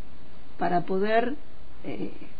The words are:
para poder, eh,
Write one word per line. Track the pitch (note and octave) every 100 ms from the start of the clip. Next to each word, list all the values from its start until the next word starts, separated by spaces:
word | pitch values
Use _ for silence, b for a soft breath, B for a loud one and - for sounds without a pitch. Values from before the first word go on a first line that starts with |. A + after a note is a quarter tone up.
| - - - - - -
para | F3 F3
poder, | E3+ F#3+ G#3 A3+ A#3+ D4+ - - - -
eh, | - - F3 - -